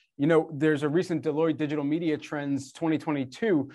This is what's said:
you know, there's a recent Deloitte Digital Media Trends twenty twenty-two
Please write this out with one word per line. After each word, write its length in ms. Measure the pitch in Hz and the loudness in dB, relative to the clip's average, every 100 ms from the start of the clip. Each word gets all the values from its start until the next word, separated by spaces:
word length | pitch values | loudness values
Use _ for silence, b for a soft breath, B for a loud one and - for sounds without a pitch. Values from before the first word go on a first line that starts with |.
| B - | B -2
you 100 | 147 | 4
know, 240 | 160 160 | 4 2
there's 300 | 139 156 147 | 0 2 2
a 60 | 147 | 2
recent 340 | 156 180 160 | 0 0 -2
Deloitte 340 | 147 147 165 139 | -2 0 0 0
Digital 280 | 151 147 143 | -2 -2 -2
Media 300 | 160 165 147 | 0 0 -2
Trends 560 | - 151 143 139 - | -4 -6 -2 -4 -4
twenty 260 | - 160 156 | -4 0 0
twenty-two 720 | - 143 131 - 226 160 131 | 0 -2 -4 -2 2 2 0